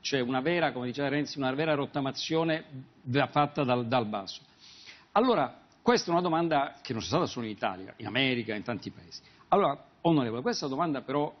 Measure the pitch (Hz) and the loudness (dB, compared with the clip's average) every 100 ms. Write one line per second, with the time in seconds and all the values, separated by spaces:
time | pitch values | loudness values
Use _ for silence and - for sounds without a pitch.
0 | - 139 120 131 135 175 156 131 123 123 | -2 -2 0 0 0 0 0 -2 -6 -2
1 | 139 147 143 - 131 135 160 147 135 147 | -2 0 -2 -2 -2 0 0 0 -2 -4
2 | 135 135 - 160 165 160 - 135 131 _ | -4 -6 -2 0 0 -2 -6 -16 -18 _
3 | - 131 131 147 147 151 135 123 117 127 | -2 0 2 2 2 0 0 2 2 0
4 | 107 107 95 - - _ - - - - | 0 -6 -8 -14 -18 _ -20 -20 -20 -20
5 | _ 202 254 208 131 - _ _ - 240 | _ 2 4 4 2 -4 _ _ 2 2
6 | - 170 180 160 170 151 143 - - 113 | 4 2 2 2 2 2 0 -6 -6 -6
7 | 85 139 170 - 113 101 113 92 95 - | 0 0 0 -2 -8 -4 -4 -4 -12 -10
8 | 107 113 135 123 110 107 98 110 - - | -2 2 2 0 -2 -6 -4 -6 -8 -14
9 | - - - _ - 196 175 139 - _ | -18 -20 -20 _ 0 2 4 0 -10 _
10 | 170 160 123 113 151 226 151 135 170 139 | 2 4 2 -2 -4 -4 -4 -2 -2 -4
11 | 117 143 147 - | -2 -2 -2 -6